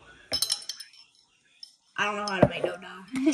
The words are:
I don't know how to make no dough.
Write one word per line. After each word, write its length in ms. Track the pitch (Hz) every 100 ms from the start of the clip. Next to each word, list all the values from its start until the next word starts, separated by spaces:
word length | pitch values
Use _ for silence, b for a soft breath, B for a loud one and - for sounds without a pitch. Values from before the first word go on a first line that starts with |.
| - - - - - - - - - - - _ _ _ _ _ - - _ -
I 100 | 208
don't 100 | 208
know 100 | 208
how 120 | 190
to 80 | 175
make 160 | 170
no 120 | 180 175
dough. 560 | 180 185 190 262 277